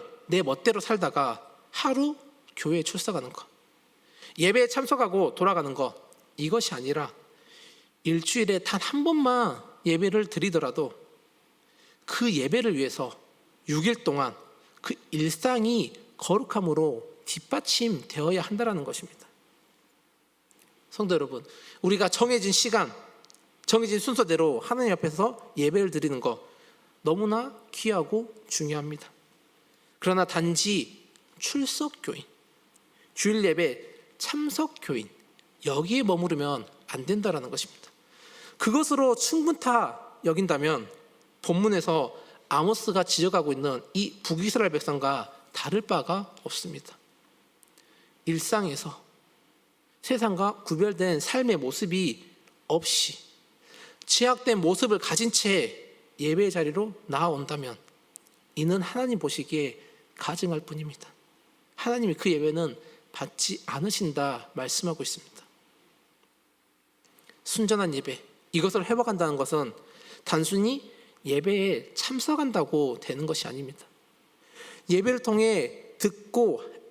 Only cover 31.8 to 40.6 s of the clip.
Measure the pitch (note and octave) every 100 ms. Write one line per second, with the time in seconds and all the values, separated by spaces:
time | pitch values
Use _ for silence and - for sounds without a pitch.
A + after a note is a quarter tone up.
31.8 | D4+ - - C#3 - _ _ _ _ _
32.8 | _ _ _ - G#3 A3 G3 D#3+ E3 A#2+
33.8 | - - - - - D4 D4 - D#4 -
34.8 | - B2+ G#2 - _ _ _ _ D3 C#3
35.8 | E3+ B3+ A3+ F3 F3 D#3+ C#3+ C#3 - -
36.8 | - C3 C3 G#3 G#3 D#3 B2 - - -
37.8 | - _ _ - - - - - - B3
38.8 | D4+ C#4 C4 A#3+ - D#4+ D#4 D#4+ B3+ A#3+
39.8 | D#3 - - - - D#3+ F#3+ D3